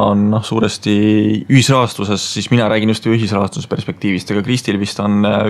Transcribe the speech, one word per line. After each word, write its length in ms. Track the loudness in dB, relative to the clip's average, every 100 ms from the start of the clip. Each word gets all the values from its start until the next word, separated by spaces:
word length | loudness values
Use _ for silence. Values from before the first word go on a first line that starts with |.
| 2
on, 160 | 2 2 0
noh, 80 |
suuresti 500 | -2 -2 -2 -2 0 2 4 4 2 0 2
ühisrahastuses, 800 | 2 4 2 0 -2 -4 -4 -4 -6
siis 160 | 0
mina 160 | 2 2
räägin 240 | 2 0
just 160 | 0 0
ühisrahastuse 640 | 0 0 -2 -2 -4 -6
perspektiivist, 640 | -6 -6 -4 -2 -2 -2 -4
aga 80 |
Kristil 360 | -2 -2 -2 -4
vist 180 | -4 -4
on, 220 | 0 0
äh, 220 | 2 0